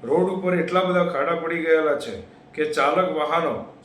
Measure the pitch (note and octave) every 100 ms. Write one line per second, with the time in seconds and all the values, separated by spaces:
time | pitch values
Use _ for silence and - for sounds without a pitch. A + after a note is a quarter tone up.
0 | A#2+ D#3 F#3+ F#3+ F#3 F3 E3 F3+ F#3 F3+
1 | E3+ C3+ D#3 E3 E3 E3+ D#3+ D#3+ D#3 C#3+
2 | - G2+ - - - - D3+ D3+ C#3 D#3+
3 | F3+ D#3 D3+ E3 D3+ A2+ - -